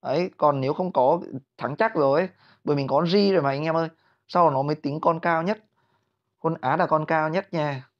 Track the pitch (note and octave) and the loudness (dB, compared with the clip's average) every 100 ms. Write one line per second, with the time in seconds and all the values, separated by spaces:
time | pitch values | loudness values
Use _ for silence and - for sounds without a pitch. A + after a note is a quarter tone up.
0 | B2+ C#3 F#3 _ D3+ C#3 C3 D#3+ F#3 C#3+ | -2 -2 -2 _ 2 2 0 -2 -2 2
1 | B2+ F3 - C3 _ _ A#2 C#3+ A3 E3+ | 2 2 -2 -14 _ _ -8 -2 -2 2
2 | C#3 C#3+ F#3 _ _ _ - C#3+ C3+ C3+ | 2 2 0 _ _ _ -2 -2 0 0
3 | E3+ G3 G3+ F#3+ C#3 C3+ D#3+ D#3+ E3 D#3+ | 2 2 4 2 0 -2 -2 -2 -2 _
4 | _ _ _ F3+ E3+ C3+ C#3+ D3+ C#3+ D3+ | _ _ _ 2 2 2 -2 -4 -4 -2
5 | E3+ E3 F3 E3 E3+ G#3+ _ _ _ _ | -2 -2 -2 -2 -2 -6 _ _ _ _
6 | _ _ _ _ E3 E3 B2+ D#3 F3 D#3 | _ _ _ _ -6 -4 -2 0 0 0
7 | D#3 E3 D#3 E3+ F#3+ E3+ D3+ C3+ C3 | 0 0 0 -4 -4 -4 -4 -6 -12